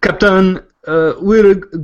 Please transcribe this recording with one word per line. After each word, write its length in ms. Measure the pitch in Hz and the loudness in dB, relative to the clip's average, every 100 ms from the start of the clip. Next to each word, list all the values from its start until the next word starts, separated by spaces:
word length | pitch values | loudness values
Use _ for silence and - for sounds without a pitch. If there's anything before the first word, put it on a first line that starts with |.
Captain, 600 | - 170 208 190 190 185 - _ - | -4 0 0 2 0 -2 -10 _ -6
uh, 280 | 160 160 131 | -2 -2 -2
we're 400 | 190 220 202 190 - 165 | 0 2 4 2 -4 -14